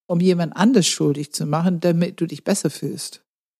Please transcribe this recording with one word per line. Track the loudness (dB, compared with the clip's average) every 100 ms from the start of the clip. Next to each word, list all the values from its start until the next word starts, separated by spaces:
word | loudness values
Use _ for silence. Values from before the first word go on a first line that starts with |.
| -4
um | 2
jemand | 2 2 0 2
anders | 4 4 2
schuldig | 0 0 -2 -6
zu | -6 -2
machen, | 0 0 0
damit | 2 2 0 -4
du | -8
dich | -6
besser | -4 -2 -2
fühlst. | -4 -8 -8 -12 -16 _ _ _